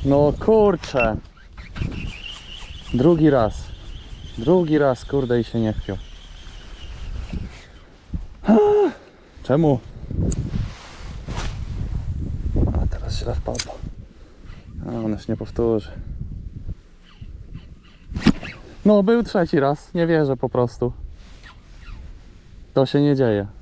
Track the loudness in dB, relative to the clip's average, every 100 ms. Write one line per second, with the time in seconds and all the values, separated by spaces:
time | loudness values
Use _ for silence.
0 | 4 6 4 2 4 6 6 4 0 0
1 | 0 0 -8 -20 -20 -18 -14 -8 -6 -6
2 | -10 -10 -14 -14 -16 -18 -16 -16 -6 2
3 | 4 6 6 6 2 0 -12 -14 -14 -14
4 | -14 -16 -14 -6 2 4 4 4 4 2
5 | -2 -2 2 0 0 0 0 -2 -4 -8
6 | -10 -16 -18 -16 -16 -16 -16 -14 -14 -10
7 | -10 -10 -8 -8 -10 -14 -20 -20 -20 -20
8 | -10 -10 -10 -8 4 6 8 6 4 0
9 | -18 -20 -20 -20 0 4 6 2 0 -14
10 | -8 -2 0 0 -2 -4 -4 -6 -16 -16
11 | -14 -12 -10 -6 -6 -6 -8 -6 -6 -6
12 | -6 -6 -6 -6 -2 2 2 2 0 -2
13 | -4 -4 -2 -4 -4 -6 -6 -8 -12 -12
14 | -18 -20 -20 -20 -18 -18 -16 -12 -8 -4
15 | -4 -4 -4 -6 -4 0 2 2 -2 -12
16 | -12 -10 -10 -10 -12 -10 -10 -12 -14 -20
17 | -20 -18 -16 -16 -16 -16 -16 -20 -20 -20
18 | -10 2 4 2 -2 -14 -18 0 6 6
19 | 6 4 4 0 2 4 2 0 -4 -2
20 | 2 4 2 0 0 0 0 0 -4 -4
21 | -12 -14 -20 -20 -20 -20 -20 -20 -16 -14
22 | -14 -18 -20 -20 -20 -20 -4 2 4 4
23 | 4 4 4 2 -2 -8